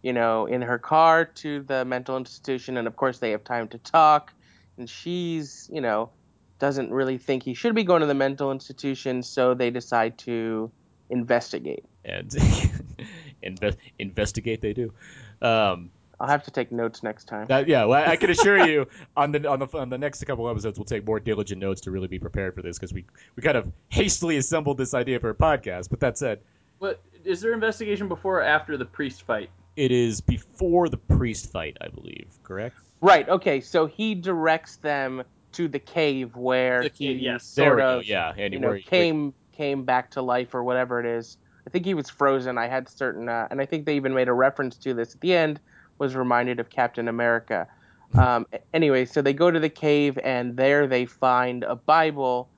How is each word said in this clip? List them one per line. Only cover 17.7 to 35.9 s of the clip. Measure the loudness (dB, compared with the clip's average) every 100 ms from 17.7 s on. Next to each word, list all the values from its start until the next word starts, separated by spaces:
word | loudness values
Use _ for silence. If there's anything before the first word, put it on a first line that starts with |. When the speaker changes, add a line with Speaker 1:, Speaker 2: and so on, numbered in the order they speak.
| 2
Speaker 2:
well, | 4 4 4
I | 2
can | 2
assure | 4 6 6
Speaker 1:
<laughs> | 6
Speaker 2:
you | 4 -2 -8 -8 0
on | 0
the, | 0 0
on | -2
the, | -2 -6
on | -6
the | -4
next | -6 -8
couple | -8 -4 -4
episodes | -4 -6 -8
we'll |
take | -6 -6 -2
more | -2
diligent | -2 -2 -4 -4
notes | -4 -6
to | -6
really | -6 -6
be | -8
prepared | -6 -4 -6
for | -6
this, | -10 -10
'cause | -10
we, | -12 -14 _ -20 -4
we |
kind | 0 0
of | -2 -12 _
hastily | 0 0 0 0 0
assembled | 0 -2 0 -2
this | -2
idea | -2 -2 -2
for | -4
a |
podcast, | 2 2 2 -2 -8 -8
but | -2
that | -2 0
said. | -4 -4 _ _ _ _
Speaker 3:
What, | -6 -6 _ -14
is | -6 -2
there | -2
investigation | 0 -2 -2 -4 -4 -4
before | -4 0 0
or |
after | 4 2 0 -6
the |
priest | -8 -6 -8 -8
fight? | -4 -4 -4 _ _ -2
Speaker 2:
It | 2
is | 4 2 0
before | -2 -2 -6 -4 2 2 2
the | -2
priest | _ 2 2 -4 -8
fight, | -8 -8 -10
I | -14
believe, | -14 -16 -16 -18 _
correct? | -14 -10 -10 -14 _ _
Speaker 1:
Right, | 8 8 8
okay, | 2 2 0
so | 0 0 0
he | 0 -4
directs | -2 -2 0 2 2 -2 -10
them | -4 -2 -2 -6 -12 _ _
to | -4 -4
the | -4
cave | -6